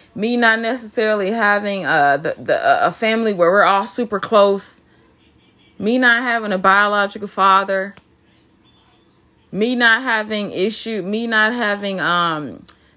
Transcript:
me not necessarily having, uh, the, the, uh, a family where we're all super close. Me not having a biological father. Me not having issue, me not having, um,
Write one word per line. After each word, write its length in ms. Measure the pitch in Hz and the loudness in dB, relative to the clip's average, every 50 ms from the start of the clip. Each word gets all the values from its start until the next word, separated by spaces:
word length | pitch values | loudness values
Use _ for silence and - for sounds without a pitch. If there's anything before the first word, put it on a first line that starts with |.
| _ _ - | _ _ -8
me 220 | 185 208 233 240 | -6 -4 -2 0
not 220 | 240 240 226 220 226 | 2 2 2 2 2
necessarily 720 | 226 220 262 247 226 214 - 240 220 220 214 208 190 190 | 0 -4 -6 -6 -8 -6 -4 -2 0 0 0 0 -2 -2
having, 560 | 226 233 214 208 202 202 208 202 202 190 165 | -2 0 0 2 0 0 0 -4 -4 -4 -2
uh, 320 | 139 160 156 143 143 139 139 | 0 2 2 4 4 2 2
the, 160 | 165 151 - - | -2 -4 -8 -6
the, 180 | 127 131 135 | -2 -2 -2
uh, 320 | - - 127 135 - 110 175 | 2 4 4 4 4 2 0
a 40 | 175 | 0
family 400 | - 233 220 226 226 226 214 202 | 0 -2 0 0 0 0 -2 0
where 180 | 175 175 170 | 2 2 2
we're 140 | 190 208 175 | 4 4 4
all 220 | 175 196 196 214 | 4 2 2 0
super 340 | - - 254 240 208 208 185 | -2 -4 -6 -6 -4 -6 -6
close. 600 | - - 226 202 202 202 196 196 - - - - - _ _ _ _ _ _ _ _ _ _ _ _ _ _ _ _ _ _ - | -4 0 2 4 4 4 2 -2 -6 -10 -14 -16 -20 _ _ _ _ _ _ _ _ _ _ _ _ _ _ _ _ _ _ -6
Me 180 | 190 214 247 | -2 0 2
not 260 | 254 254 240 233 233 262 | 4 4 4 2 2 0
having 300 | 247 233 226 214 208 214 | -2 -2 -2 -2 -2 -2
a 60 | 190 | 0
biological 720 | 185 190 190 202 208 208 208 202 202 196 - 208 208 196 | 2 4 4 4 4 2 2 0 0 -2 -4 -8 -12 -8
father. 640 | - 202 190 196 190 196 196 196 196 190 190 202 - - - _ _ _ _ _ _ _ _ _ _ _ _ _ _ _ _ _ _ _ _ _ _ _ _ _ _ _ _ _ | -2 2 4 4 4 4 2 0 -2 -4 -4 -6 -10 -16 -20 _ _ _ _ _ _ _ _ _ _ _ _ _ _ _ _ _ _ _ _ _ _ _ _ _ _ _ _ _
Me 240 | - 190 214 247 254 | -4 -2 -2 0 0
not 280 | 240 247 233 226 233 262 | 2 2 4 2 2 0
having 480 | 254 226 214 214 214 220 208 202 - | -2 -2 -2 -4 -4 -4 -6 -6 -4
issue, 500 | - 165 185 226 214 - - 226 226 202 | -4 -2 -2 -2 -2 -4 -6 -6 -6 -6
me 260 | 170 190 208 226 233 | -6 -4 -4 -4 -4
not 280 | 233 220 214 214 214 247 | -2 0 2 2 0 0
having, 460 | 240 226 208 202 202 202 196 190 180 | 0 -2 -2 -2 -2 -4 -6 -4 -2
um, 680 | 151 165 175 175 170 170 160 151 147 120 - - - - - _ _ _ _ | -2 0 0 0 0 0 -2 -4 -6 -10 -12 -14 -18 -20 -20 _ _ _ _